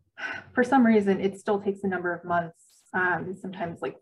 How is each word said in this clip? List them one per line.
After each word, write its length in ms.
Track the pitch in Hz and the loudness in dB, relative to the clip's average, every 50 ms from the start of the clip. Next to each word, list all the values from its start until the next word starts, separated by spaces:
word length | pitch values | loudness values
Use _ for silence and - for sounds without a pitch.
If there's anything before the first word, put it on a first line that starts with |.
| _ _ _ - - - - - - - - | _ _ _ -12 -10 -10 -10 -10 -14 -6 0
for 100 | - 247 | 0 2
some 220 | 240 277 269 240 | 4 4 6 6
reason, 340 | 226 226 214 196 196 190 180 | 6 6 6 4 4 2 2
it 200 | 190 196 196 - | 0 -2 -4 -4
still 200 | - - 208 202 | -4 -2 -2 -2
takes 240 | 202 208 196 - - | 0 -2 -4 -2 -2
a 40 | 196 | -4
number 260 | 185 180 180 175 170 | -4 -2 -2 -4 -4
of 100 | 170 170 | -4 -4
months, 400 | 175 175 175 170 165 - _ _ _ _ _ _ _ - | -2 -2 -2 -2 -4 -8 _ _ _ _ _ _ _ -4
um, 420 | 190 185 180 180 160 165 180 190 - | -2 0 0 0 -2 -4 -8 -10 -10
sometimes 400 | - 190 180 - 175 170 170 - | -10 -10 -10 -8 -8 -8 -8 -6
like 140 | - - - - | -8 -8 -8 -8